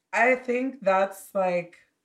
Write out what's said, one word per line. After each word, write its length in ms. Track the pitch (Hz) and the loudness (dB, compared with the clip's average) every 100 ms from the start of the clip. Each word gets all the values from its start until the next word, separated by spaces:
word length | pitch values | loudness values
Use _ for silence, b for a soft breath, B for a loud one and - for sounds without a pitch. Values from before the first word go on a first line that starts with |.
| _ | _
I 220 | 208 240 254 | 2 2 2
think 440 | 247 247 262 - | 0 -4 -4 -2
that's, 520 | 190 190 196 - - 196 | 0 2 0 -4 -6 -2
like, 400 | 185 175 170 - _ _ | 0 -2 -6 -14 _ _